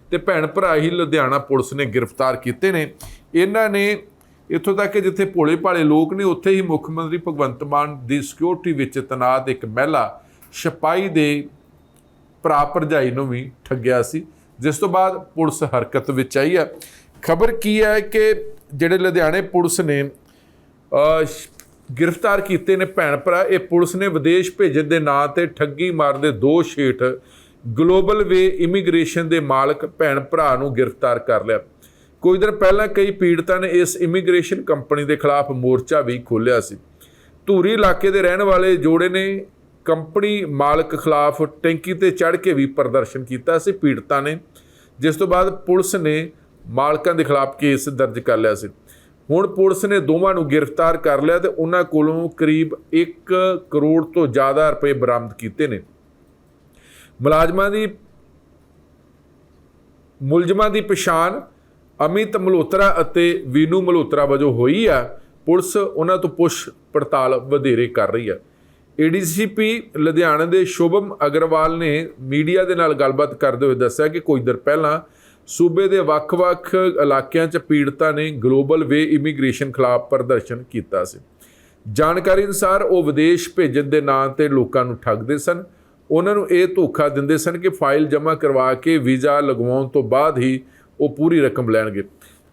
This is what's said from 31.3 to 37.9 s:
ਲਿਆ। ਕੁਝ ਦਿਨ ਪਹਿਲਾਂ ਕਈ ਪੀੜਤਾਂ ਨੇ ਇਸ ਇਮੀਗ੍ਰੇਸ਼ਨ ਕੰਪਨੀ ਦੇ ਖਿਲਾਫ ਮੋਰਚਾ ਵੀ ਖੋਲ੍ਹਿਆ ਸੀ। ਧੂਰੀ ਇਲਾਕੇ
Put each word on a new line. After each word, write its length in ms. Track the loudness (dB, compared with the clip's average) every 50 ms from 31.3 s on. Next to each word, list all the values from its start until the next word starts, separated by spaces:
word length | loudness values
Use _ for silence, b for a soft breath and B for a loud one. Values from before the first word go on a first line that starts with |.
| 0 0 0
ਲਿਆ। 140 | 0 -2 -4 -4 -8 _ _ b b b b b b b b
ਕੁਝ 180 | 0 2 2 2
ਦਿਨ 120 | 2 0
ਪਹਿਲਾਂ 360 | 0 2 4 4 4 4 2
ਕਈ 240 | 0 0 0 0 0
ਪੀੜਤਾਂ 480 | 0 0 0 2 2 0 0 -2 -2 -2
ਨੇ 80 | 0
ਇਸ 280 | 0 2 2 2 0 0
ਇਮੀਗ੍ਰੇਸ਼ਨ 640 | -2 -2 0 0 0 2 2 2 2 0 -2 -4 -4
ਕੰਪਨੀ 420 | -2 -2 -2 -2 -2 -2 -2 -2 0
ਦੇ 120 | -2 -2
ਖਿਲਾਫ 360 | 0 0 2 2 2 0 -2
ਮੋਰਚਾ 500 | -4 -2 0 2 2 0 0 0 0 0
ਵੀ 180 | 0 -2 -4 -6
ਖੋਲ੍ਹਿਆ 400 | -4 -2 -2 0 2 2 2 0
ਸੀ। 180 | 0 -4 -10 -18 -20 _ _ b b b b b b b b b -2
ਧੂਰੀ 260 | 0 2 2 2 2 2
ਇਲਾਕੇ 380 | 2 2 2